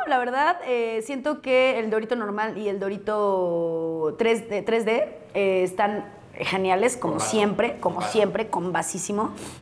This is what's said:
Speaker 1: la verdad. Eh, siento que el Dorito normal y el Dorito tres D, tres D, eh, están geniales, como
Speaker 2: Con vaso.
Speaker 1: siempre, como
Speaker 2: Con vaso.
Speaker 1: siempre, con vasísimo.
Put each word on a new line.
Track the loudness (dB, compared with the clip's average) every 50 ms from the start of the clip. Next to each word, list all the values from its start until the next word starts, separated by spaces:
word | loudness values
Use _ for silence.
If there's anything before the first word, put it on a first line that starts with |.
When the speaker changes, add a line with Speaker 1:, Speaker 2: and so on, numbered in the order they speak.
| 2
Speaker 1:
la | 2 2 2
verdad. | 2 0 0 2 2 2 2 0 0
Eh, | -2 0 0 0 0 -2 -4 -4
siento | -6 -6 -4 -2 -4 -4 -2
que | 0 4 4 6 6 4 4 2
el | 0 0
Dorito | 0 0 0 0 -2
normal | -2 -2 -2 -2 -2 -2 -4 -4 -4
y | -4 -2
el | -2 -2
Dorito | -2 -4 -4 -4 -4 -2 0 2 2 2 2 2 2 2 0 0 0 0 -2 -2 -2 -2 -2 0 0 0 0 2
tres | 2 4 2 2 0 -4
D, | -4 -4
tres | 0 0 2 2 2
D, | 2 2 2 0 -2 -4 -12 -12 -4 0
eh, | 2 2 4 4 4 2
están | 0 0 0 0 0 0 -2 -6 -10 -14 -20 -20 -14 -10
geniales, | -8 -4 -2 0 0 2 4 4 4 4 2 0
como | 0 -2 -2 -2
Speaker 2:
Con | -2
vaso. | 0 0
Speaker 1:
siempre, | 2 2 2 2 2 2 0 0 0 -2
como | -2 -2 -2
Speaker 2:
Con | -2
vaso. | -2 0
Speaker 1:
siempre, | 2 2 2 2 2 -2 -4 -2
con | -4 -4 -2 -2
vasísimo. | -2 -2 -2 -4 -4 -6 -4 -4 -2 -2 -2 -4 -6 -8 -12 -14 -14 -10